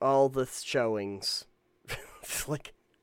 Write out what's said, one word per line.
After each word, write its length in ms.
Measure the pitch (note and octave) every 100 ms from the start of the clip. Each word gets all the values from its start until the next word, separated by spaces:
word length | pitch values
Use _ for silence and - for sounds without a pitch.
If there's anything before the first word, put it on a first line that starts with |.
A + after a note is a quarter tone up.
all 280 | C3+ C3+ C3+
the 160 | C3 B2+
showings." 1000 | - - C#3+ A#2 G#2+ G2+ G2 - - - _ _ _ -
<laughs> 100 | - - -
It's 260 | - - -
like, 240 | D3 - - _ _